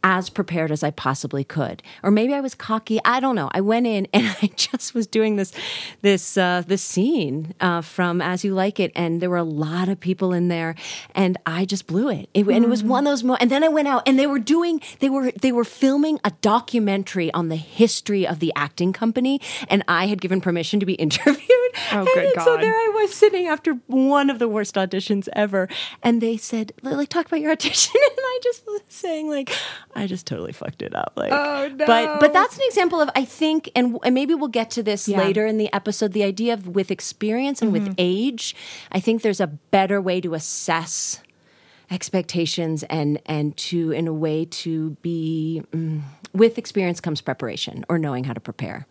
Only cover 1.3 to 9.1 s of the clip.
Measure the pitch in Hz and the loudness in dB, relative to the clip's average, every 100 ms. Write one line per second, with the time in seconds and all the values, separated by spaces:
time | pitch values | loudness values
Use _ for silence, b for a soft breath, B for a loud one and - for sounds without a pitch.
1.3 | 139 139 - 135 87 B B - 208 233 | -6 -4 -4 -4 -6 B B 2 2 2
2.3 | 277 269 - - 220 220 220 214 254 262 | 0 -4 -8 -6 -6 -2 0 2 2 2
3.3 | 233 139 - 196 226 240 208 196 202 226 | 0 -2 0 2 2 2 0 2 2 2
4.3 | 190 208 - - 254 - 240 214 220 220 | 0 -2 -2 -4 -4 -6 -4 -2 0 2
5.3 | 208 190 B B B B B 202 190 - | 2 -2 B B B B B 2 2 0
6.3 | - 180 180 165 190 - - 220 311 151 | 0 2 0 0 -4 -2 0 2 2 0
7.3 | 135 160 - 185 170 160 - 180 175 160 | -4 -8 -2 0 0 -4 -2 0 0 -2
8.3 | 180 202 190 190 208 185 - 170 | -2 -2 0 0 0 -2 0 -2